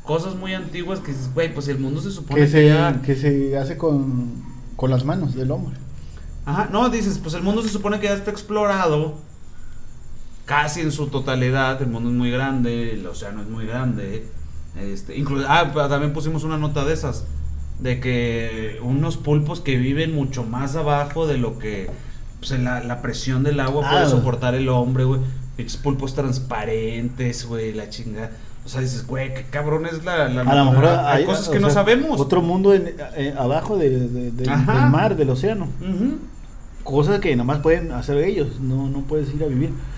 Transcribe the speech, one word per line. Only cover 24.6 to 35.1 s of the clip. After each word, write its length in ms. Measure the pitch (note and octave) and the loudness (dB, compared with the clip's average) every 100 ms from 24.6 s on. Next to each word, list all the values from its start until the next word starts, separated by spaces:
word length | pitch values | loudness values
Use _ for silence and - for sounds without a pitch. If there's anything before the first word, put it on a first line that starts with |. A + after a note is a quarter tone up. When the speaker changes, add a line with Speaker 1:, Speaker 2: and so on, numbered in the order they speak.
| C3+ | 2
Speaker 1:
hombre, 380 | B2+ B2 C3 C3 | 2 2 2 2
güey, 160 | C3 C3 C3 - - | 2 0 -4 -8 -8
pinches 220 | A2+ - | -8 -4
pulpos 360 | C#3+ C#3 C3+ | -2 0 -2
transparentes, 1300 | - C3+ B2+ - A2+ G#2+ A2+ A2 A2+ A#2+ B2 B2 A#2+ A#2+ | -2 -2 -2 -4 -6 -2 -2 -2 -4 -4 -2 -4 -4 -6
güey, 260 | A#2 A2 | -4 -4
la 160 | G#2+ G#2 | -6 -8
chingada. 420 | - A#2 G#2 A2+ - - - - | -10 -8 -8 -8 -10 -12 -12 -8
O 40 | |
sea, 100 | B2+ | -4
dices, 240 | B2+ A#2 - | -2 -4 -6
güey, 260 | C3 C3+ | -6 -6
qué 100 | C3 - | -6 -6
cabrón 360 | D3 D3 D#3 E3 | -4 0 0 -2
es 200 | D#3+ E3+ | -4 -2
la, 240 | E3+ C#3 | 0 2
la 120 | B2 | 2
Speaker 2:
A 140 | B2 C#3 | 4 4
lo 100 | C3+ | 6
mejor 180 | B2+ D#3 | 8 8
Speaker 1:
naturaleza. 260 | E3+ C#3+ | 6 4
Hay 100 | C#3 | 4
Speaker 2:
hay, 40 | F3+ | 4
Speaker 1:
cosas 220 | G3+ G3+ | 0 2
Speaker 2:
o 20 | |
Speaker 1:
que 80 | G3 | 2
no 80 | G3 | 4
Speaker 2:
sea, 60 | G#3 | 6
Speaker 1:
sabemos. 360 | G3+ B3 D#4 C4+ | 6 6 4 2
Speaker 2:
otro 200 | C#3 F3+ | 4 4
mundo 320 | E3+ F3+ G3 | 4 4 6
en, 220 | G3 E3+ D#3+ C#3 E3 | 6 4 -6 -8 -4
eh, 160 | C#3 C#3 | -4 0
abajo 380 | B2+ D3 D#3 G#3 | 2 2 0 2
de, 120 | D3 B2+ B2 | 2 2 0
de, 240 | B2 B2 | -2 -4
del, 180 | A#2 B2+ | -2 0
Speaker 1:
Ajá. 240 | C#3+ - - | 2 4 6
Speaker 2:
del 80 | - | 6
mar, 260 | D3 G#3+ | 6 4